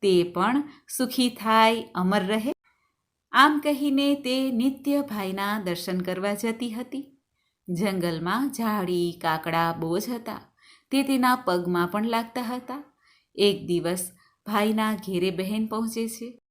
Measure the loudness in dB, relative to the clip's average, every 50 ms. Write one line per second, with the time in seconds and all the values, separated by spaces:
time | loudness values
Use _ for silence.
0 | 4 6 6 6 4 2 0 0 0 2 2 0 0 -2 -10 -20 _ _ -4 -2
1 | -2 -2 0 0 0 0 0 -2 0 2 6 6 6 6 6 2 -4 -6 -4 0
2 | 0 2 2 2 2 0 -2 -2 -2 -4 -6 _ _ _ _ _ _ _ _ _
3 | _ _ _ _ _ _ 4 6 6 6 6 2 0 0 0 0 0 0 2 2
4 | 4 2 2 2 0 -2 0 0 0 0 0 2 2 2 0 0 -2 0 0 0
5 | 0 -2 -4 -6 -4 -4 -4 -2 -2 -2 -2 -2 -2 -4 -4 -4 -4 -4 -2 -2
6 | -2 -2 -4 -2 -2 -2 -2 -2 -2 -4 -4 -2 -6 -6 -6 -8 -10 -8 -8 -10
7 | -10 -12 _ _ _ _ _ _ _ _ _ _ _ -6 -4 -2 0 0 0 0
8 | -2 -2 -2 -2 -2 -2 -2 0 -2 -2 -2 -2 -2 -2 0 0 -2 0 0 0
9 | 0 -2 -4 -4 -2 -2 -2 -2 -2 -2 0 2 2 2 0 -2 -2 -2 -2 -2
10 | -2 -4 -6 -8 -8 -10 -12 -12 -12 _ _ _ _ _ -20 _ _ _ 0 0
11 | 2 2 2 2 4 4 2 2 0 0 0 0 2 2 2 2 2 0 0 -2
12 | -2 0 0 -2 -2 -4 -6 -6 -6 -4 -6 -8 -8 -10 -12 -12 -12 _ _ _
13 | _ _ _ _ _ _ _ 2 2 2 2 0 -2 -2 -2 0 0 -2 -2 -2
14 | -4 -8 -10 _ _ _ _ _ _ -2 0 0 2 2 2 2 0 0 -2 -4
15 | -4 -4 -2 0 0 0 0 -2 -4 -2 -2 -2 -2 -2 -2 -4 -4 -4 -2 -4
16 | -4 -4 -6 -10 -12 -14 -14 -18 _ _